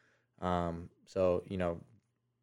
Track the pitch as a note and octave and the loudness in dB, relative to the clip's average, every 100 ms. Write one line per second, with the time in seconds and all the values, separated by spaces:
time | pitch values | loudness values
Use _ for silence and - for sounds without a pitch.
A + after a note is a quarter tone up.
0 | _ _ _ - F2+ F2 E2+ E2+ F2 _ | _ _ _ -6 0 0 0 -4 -10 _
1 | - F#2+ F#2 F2 - F#2+ F2 E2+ - - | -6 2 4 2 0 -2 -2 -2 -10 -20
2 | _ _ _ _ | _ _ _ _